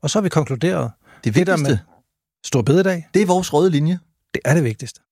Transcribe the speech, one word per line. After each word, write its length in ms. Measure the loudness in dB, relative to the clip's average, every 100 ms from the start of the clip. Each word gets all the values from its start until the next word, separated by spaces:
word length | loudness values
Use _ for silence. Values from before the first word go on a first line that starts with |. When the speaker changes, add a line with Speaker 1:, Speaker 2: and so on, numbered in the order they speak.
Speaker 1:
og 80 | -2
så 100 | -2
har 40 |
vi 60 | 0
konkluderet. 640 | -2 -2 -2 -2 -2 -6 -10 _ -8
Speaker 2:
Det 120 | -2 0
Speaker 1:
Det 120 | 2
der 60 |
Speaker 2:
vigtigste. 180 | 0 0
Speaker 1:
med 60 | -2 -4 _ _ _ _ _ -4
store 180 | -2
bededag. 440 | 2 2 2 -4 -2
Speaker 2:
Det 80 | 0
er 40 | 2
vores 280 | 0 0
røde 160 | 2 2
linje. 300 | 2 0 -2 _ _ _
Speaker 1:
Det 80 | -8 0
er 80 |
det 100 | 0
vigtigste. 380 | 0 -6 -14 -18 _